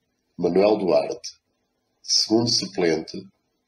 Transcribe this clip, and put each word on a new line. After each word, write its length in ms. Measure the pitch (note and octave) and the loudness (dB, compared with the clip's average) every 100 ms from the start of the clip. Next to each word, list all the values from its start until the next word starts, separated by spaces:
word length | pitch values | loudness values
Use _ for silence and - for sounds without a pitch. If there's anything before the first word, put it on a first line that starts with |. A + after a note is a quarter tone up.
| _ _ _ - | _ _ _ -4
Manuel 400 | F2 F2 G2+ G#2 | 0 2 4 2
Duarte. 600 | F2+ D2 C#2 - - - _ _ _ _ _ _ | 2 0 0 -8 -12 -20 _ _ _ _ _ _
Segundo 480 | - - - A2 A#2+ | -2 -2 2 2 2
Suplente, 800 | - F#2+ - E2+ D#2+ - - - _ _ _ | -2 -4 -2 0 0 -4 -14 -16 _ _ _